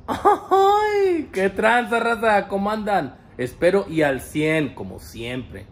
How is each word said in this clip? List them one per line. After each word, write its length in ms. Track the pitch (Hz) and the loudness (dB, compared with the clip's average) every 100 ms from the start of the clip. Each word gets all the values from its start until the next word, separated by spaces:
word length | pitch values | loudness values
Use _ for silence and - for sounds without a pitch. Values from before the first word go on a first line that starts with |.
| - | -10
¡Ay! 1200 | - 392 415 - 381 392 415 427 415 392 339 269 | 0 2 2 2 4 6 4 2 2 0 0 -4
¡Qué 160 | 190 196 | -2 -2
tranza, 500 | 190 214 240 220 233 | 2 2 2 2 0
raza! 480 | 226 226 220 202 190 | 0 0 2 2 0
¿Cómo 220 | 196 202 | -4 -2
andan? 480 | 220 208 196 135 - - - | -4 0 -2 -2 -10 -20 -8
Espero 480 | 123 - 170 196 190 | -8 0 2 2 0
y 140 | 160 | 0
al 180 | 147 135 | 0 0
cien, 540 | - 151 151 160 143 - | -6 -4 0 0 -2 -6
como 240 | 95 92 | -14 -14
siempre. 680 | - 113 117 127 120 95 95 | -16 -14 -10 -10 -12 -16 -18